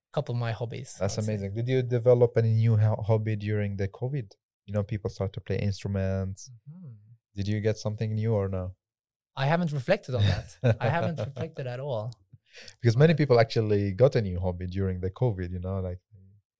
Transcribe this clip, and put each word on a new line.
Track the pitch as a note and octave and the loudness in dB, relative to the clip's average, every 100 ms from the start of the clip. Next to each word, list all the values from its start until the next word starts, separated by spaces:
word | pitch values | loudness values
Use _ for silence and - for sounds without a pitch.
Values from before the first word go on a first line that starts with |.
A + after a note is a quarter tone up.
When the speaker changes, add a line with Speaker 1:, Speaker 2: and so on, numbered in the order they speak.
| _ | _
Speaker 1:
couple | - - A#2+ | -6 -4 -4
of | |
my | A#2 | -4
hobbies, | A2+ A2+ A2+ - - | -4 -8 -8 -12 -4
Speaker 2:
That's | G2+ A2+ | -4 -2
Speaker 1:
I | |
would | G#2+ | -4
say. | |
Speaker 2:
amazing. | G#2 G2 A2 | -4 -4 -4
Did | A#2+ | 0
you | C3 | 0
develop | B2 B2 A#2+ A#2+ A#2+ A#2 | 0 2 6 6 6 4
any | A2+ | 4
new | A2 A2+ G#2+ | 4 4 6
ho-, | G#2+ G#2+ G#2+ | 4 2 2
hobby | A2 A2 G#2 | 2 2 -2
during | G#2 G#2 G2+ G2 | -2 -2 -2 -2
the | G2 | -4
covid? | - B2+ C#3+ G2 _ _ _ - | -4 -6 -6 -8 _ _ _ -6
You | |
know, | G#2 | -4
people | F#2+ G#2+ F#2+ | -2 -4 -6
start | - F#2+ | -6 -6
to | - | -6
play | - G2 | -6 -2
instruments. | G2+ F#2+ G2+ G2 F#2+ F#2+ F#2+ G2 C3 A#2+ C#3+ | -2 -4 -4 -2 0 -2 -4 -8 -16 -20 -20
Speaker 1:
Mm-hmm. | F3 D3+ G#2+ G#2+ A#2 _ G2 | -18 -18 -18 -20 -20 _ -6
Speaker 2:
Did | G2+ | -2
you | G#2+ | 0
get | G#2+ G#2+ | 0 -2
something | G#2+ G#2 A2 A2 | -6 -4 -4 -2
new | A2 | 0
or | G#2+ G2 | 0 0
no? | F#2+ F#2 - _ _ _ _ _ C3 | -4 -6 -10 _ _ _ _ _ -4
Speaker 1:
I | C3+ | 0
haven't | E3+ E3+ | 0 -2
reflected | C#3+ E3+ G3+ - B2 | -4 0 -2 0 2
on | |
that. | G2+ F#2+ - - B2 - | 2 2 -6 0 0 2
I | C#3 | 0
haven't | E3 E3+ D#3 | 0 -2 -2
Speaker 2:
<laughs> | - | -6
Speaker 1:
reflected | - D#3+ D3+ B2+ | -6 -8 -8 -10
at | B2 | -8
all. | C#3+ A2 A2+ - _ - _ - - - | -6 -6 -6 -10 _ -20 _ -20 -20 0
Speaker 2:
Because | A#2+ A2+ | 2 6
many | E3 | 6
Speaker 1:
Okay. | D#3 | 6
Speaker 2:
people | C#3+ A#2+ | 6 6
actually | A2+ A#2 G#2+ G#2 G2+ | 6 2 2 2 2
got | F#2 C3+ B2 | 4 4 4
a | |
new | G2 F2 | 0 -2
hobby | F#2 F2 F2+ | -2 -2 -6
during | F#2+ F#2+ F2+ | -2 -2 -2
the | F#2 | -6
covid, | - B2+ F#2 F2+ | 0 -2 0 -6
you | F2+ | -6
know, | F2+ G2 | -6 -4
like, | F#2 F2+ _ G2 F#2+ G#2 _ | -6 -8 _ -20 -20 _ _